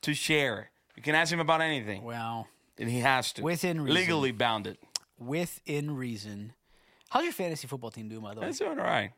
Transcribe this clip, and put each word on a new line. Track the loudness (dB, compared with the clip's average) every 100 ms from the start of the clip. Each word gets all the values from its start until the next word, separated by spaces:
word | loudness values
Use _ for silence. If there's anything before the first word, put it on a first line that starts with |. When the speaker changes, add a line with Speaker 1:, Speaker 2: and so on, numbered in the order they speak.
Speaker 1:
to | 0
share. | 0 4 4 4 0 -6 _ _ -8
You |
can | 2 4
ask | 4
him | 2
about | 4 4
anything. | 4 0 -2 -6
Speaker 2:
Well, | -6 -6 -4 -6 -8 _ _ -6
Speaker 1:
And | -2
he | 2
has | 4 4 2
to. | -2
Speaker 2:
within | -2 0 0 0
reason. | 2 4
Speaker 1:
Legally | 4 4 2
bounded. | 2 2 2 -2 -10 -8 -8 _ _
Speaker 2:
Within | -4 -2 -2 -6 -4 -4 -2 -4
reason. | -6 -6 -8 -10 -10 -16 _ _ _ _ _
How's | -4
your | -2
fantasy | -4 -6 -6 -8
football | -10 -10
team | -10 -10
doing, | -10
by | -10
the | -8
way? | -6
Speaker 1:
It's | -4
doing | -4 -2
all | 0
right. | 0 0